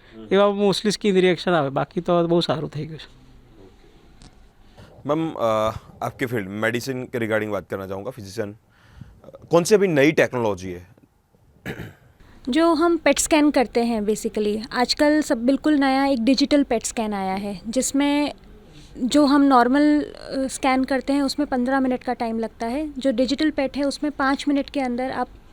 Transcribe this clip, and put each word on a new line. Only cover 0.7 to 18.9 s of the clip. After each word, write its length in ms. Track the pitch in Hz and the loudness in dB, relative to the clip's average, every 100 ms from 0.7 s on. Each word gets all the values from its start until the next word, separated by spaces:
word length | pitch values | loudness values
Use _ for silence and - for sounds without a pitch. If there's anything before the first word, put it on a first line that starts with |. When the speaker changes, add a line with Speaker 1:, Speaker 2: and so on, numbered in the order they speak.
| 175 214 | 0 -2
Speaker 1:
સ્કિન 260 | - 214 185 | -2 0 2
રિએક્શન 360 | 185 165 190 | 2 2 0
આવે, 180 | 165 139 | 0 0
બાકી 320 | 139 147 180 | -2 -4 -4
તો 260 | 175 175 170 | 0 0 2
બહુ 120 | 170 | 2
સારું 300 | 165 151 151 | 0 -2 -6
થઈ 160 | 147 156 | -8 -12
ગયું 140 | 156 | -14
છે. 180 | - - - - - - - - - - - - - - - _ - - - - 131 | -20 -20 -20 -20 -20 -20 -20 -20 -20 -20 -20 -20 -20 -20 -20 _ -20 -20 -20 -10 -4
Speaker 2:
मैम, 240 | 156 160 | -4 -4
अ, 100 | - 113 110 110 - - - | -2 0 0 0 -4 -12 -10
आपके 220 | 120 - 127 | -8 -6 -4
फील्ड, 240 | 120 95 | -4 -6
मेडिसिन 560 | 104 113 117 131 127 123 | -4 -2 -2 -4 -8 -6
के 140 | 120 | -6
regarding 320 | 110 107 107 | -2 -2 -2
बात 180 | 98 82 | -6 -6
करना 180 | 98 95 | -8 -8
चाहूँगा, 240 | 98 107 | -10 -10
फिजिशियन, 420 | 123 98 107 104 | -12 -12 -10 -10
अ, 40 | 110 _ _ _ - - - - - - | -12 _ _ _ -20 -20 -20 -20 -20 0
कौन 120 | 170 | 2
सी 120 | 165 202 | 4 4
अभी 120 | 196 | 4
नई 240 | 147 151 | 4 4
टेक्नोलॉजी 600 | 160 120 127 110 90 95 | 4 2 0 -2 -2 -8
है? 160 | 87 87 _ _ _ _ _ _ _ - - - - _ _ - - 254 | -12 -14 _ _ _ _ _ _ _ -14 -12 -14 -18 _ _ -20 -12 -2
Speaker 3:
जो 240 | 294 330 | 2 2
हम 240 | 311 349 339 | 4 2 2
पेट 220 | 285 277 | 0 0
स्कैन 320 | - 302 294 | 2 4 4
करते 320 | 269 220 233 | 2 0 0
हैं 180 | 233 226 | 0 -2
basically, 680 | 208 208 220 214 208 214 220 | -2 -4 -4 -4 -2 -4 -4
आजकल 500 | 247 - - 294 302 | -4 -2 2 2 2
सब 240 | 294 240 240 | 0 0 0
बिल्कुल 280 | 269 302 | 0 2
नया 320 | 294 277 269 277 | 2 2 2 2
एक 180 | 262 | 2
डिजिटल 400 | 226 262 285 294 | 2 2 4 2
पेट 200 | - 226 | 2 -2
स्कैन 300 | - - 214 | -4 -6 -4
आया 200 | 202 190 | -4 -4
है, 280 | 190 202 180 220 | -4 -6 -8 -6
जिसमें 640 | 254 254 277 285 285 285 - - - - - - | -2 0 0 2 2 -2 -6 -18 -20 -20 -20 -18